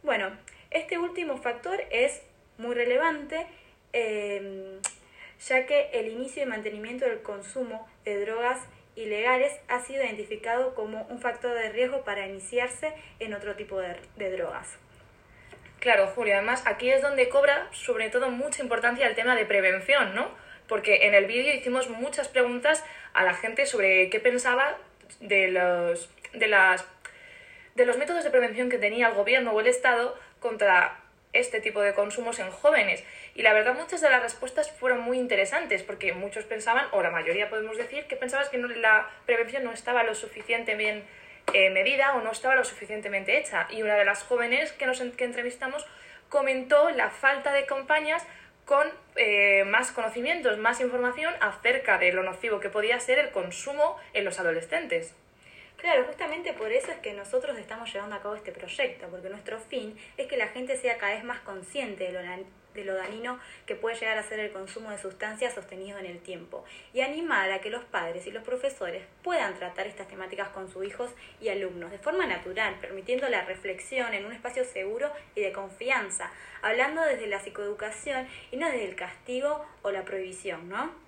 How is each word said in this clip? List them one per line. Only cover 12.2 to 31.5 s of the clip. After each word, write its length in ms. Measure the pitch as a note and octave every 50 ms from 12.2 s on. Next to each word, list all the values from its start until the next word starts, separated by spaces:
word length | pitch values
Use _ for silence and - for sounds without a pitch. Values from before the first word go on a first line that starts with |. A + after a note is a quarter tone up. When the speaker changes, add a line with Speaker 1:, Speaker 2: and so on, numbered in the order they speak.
| G3
Speaker 1:
iniciarse 640 | F#3+ G3 F#3+ F#3+ - A#3+ B3 B3 B3+ - - D#4 D#4 D#4 D#4 - - - -
en 140 | A3 G#3+ G#3
otro 220 | G3+ G3 G#3 G3
tipo 240 | G3+ G#3 - F#3+ F#3+
de, 160 | F#3 F3+ F3 - - - _
de 140 | G#3+ G3+ F#3
drogas. 460 | F#3+ F3+ E3+ - - - - - - - _ _ - - - - _ _ _ _ - - - - - - - - - -
Speaker 2:
Claro, 280 | - B3 A3+ G3+ G3
Julia, 300 | G3 - B3 A#3 G#3 G3+
además 260 | G3 G3+ A3+ B3+ B3 -
aquí 260 | A#3 G#3 - B3 B3
es 100 | C4+ C4+
donde 260 | C4+ C#4+ C#4 C4 B3
cobra 400 | B3 - C#4 C#4 C#4+ C#4+ D4 - -
sobre 380 | - - - - A#3 A3 A3 G#3+
todo 200 | A3+ B3 C4+ B3+
mucha 320 | A#3+ A#3+ C#4 D4+ - -
importancia 460 | C4+ A#3 A#3 A3+ A#3 A#3+ A#3+ B3 C4+
el 80 | A#3 A3
tema 200 | A3 A3+ B3 B3
de 100 | A3+ G#3+
prevención, 680 | G#3+ G#3 G3 F#3 F#3 F#3 F#3+ F#3+ - C#4+ C#4+ A#3 F#3+ F#3+
¿no? 160 | A3+ D4 - - - - - - - _
Porque 400 | - A3 G3+ - G#3 G3+ F#3 -
en 80 | G3+ G#3
el 100 | G3 G3
vídeo 280 | - A#3 B3 C4 D4 C#4+
hicimos 360 | B3 - B3 B3 C4 B3 B3
muchas 380 | A3+ A3 B3 D4 C#4+ - C4+
preguntas 560 | - - C4 B3 A#3+ A#3+ B3 A#3+ D4 D#4 D#4 - - - - - - _
a 100 | - F#3
la 100 | F#3 F3
gente 320 | - - A3+ A3 - -
sobre 440 | - - G#3+ G3 F#3+ F#3+ F#3 F#3 F#3
qué 100 | A3+ G#3+
pensaba 580 | A3 B3 B3 B3 - B3+ B3 C4 C#4 - - - - - _ _ - - - _
de 280 | - G3+ G#3 G3 F#3+
los, 640 | F#3 F#3 F3+ F3+ F3+ F3 F3 F3 E3+ E3+ E3+ - - - - - - -
de 140 | A#3 A3+
las, 380 | G#3+ G#3 G3 F#3+ F#3 F3+ F3+ - - - _ _ - - - - - - - - - - - - - _
de 100 | A#3+ B3
los 120 | A#3+ A#3+
métodos 260 | B3+ D4 D4+ F4 E4+ D4+
de 60 | C#4
prevención 400 | B3+ B3+ A#3+ A3+ G#3+ A#3+ B3 B3
que 80 | B3
tenía 300 | A3 G#3 G#3 A3 A#3+ A#3+
el 80 | A3+ G3
gobierno 360 | G3+ G3+ G#3+ B3+ C4 B3 A3+
o 80 | G#3+ G#3+
el 80 | G#3+
Estado 500 | B3 B3 B3 - C4 A#3+ A#3 A#3+ B3 - - - - _ _
contra 600 | - A#3 A3+ G#3 G#3 G3+ F3+ F3+ - - - - - _ _ _ _ _ -
este 260 | A#3+ B3 A#3+